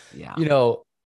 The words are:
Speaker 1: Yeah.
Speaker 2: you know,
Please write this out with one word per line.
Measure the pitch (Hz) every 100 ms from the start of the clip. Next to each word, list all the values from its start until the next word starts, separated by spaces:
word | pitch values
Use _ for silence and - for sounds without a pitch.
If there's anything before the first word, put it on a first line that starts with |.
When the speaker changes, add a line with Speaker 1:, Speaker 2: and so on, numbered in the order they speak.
| -
Speaker 1:
Yeah. | - - -
Speaker 2:
you | 156
know, | 143 120 117 - _ _ _